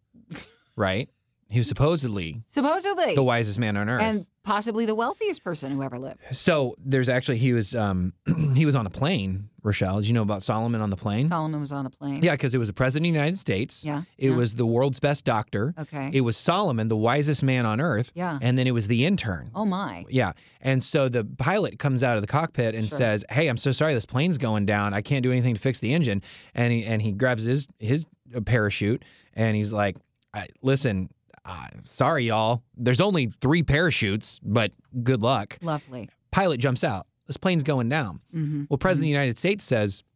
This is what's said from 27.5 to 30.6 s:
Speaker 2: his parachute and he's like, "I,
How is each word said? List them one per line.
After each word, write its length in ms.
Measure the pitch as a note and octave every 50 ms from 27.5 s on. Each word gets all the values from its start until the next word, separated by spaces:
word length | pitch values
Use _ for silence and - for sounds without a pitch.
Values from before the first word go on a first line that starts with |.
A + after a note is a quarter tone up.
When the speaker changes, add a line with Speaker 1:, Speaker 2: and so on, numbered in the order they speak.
| B2+ D3 C#3+ - - _
Speaker 2:
his 280 | A2 G#2+ C3+ D#3+ D#3+ - _ _ _ - - B2 G#2
parachute 600 | - A#2+ A#2+ G#2+ G#2 - - G#2+ G2+ A#2+ C3+ - - - - _ _ _
and 220 | - A2+ A2 G#2+
he's 160 | G#2 G#2 G2+ A2
like, 240 | G#2 G#2 G2+ F2+ - - _ _ _ _ _ -
"I, 140 | G#2 F#2+ - - _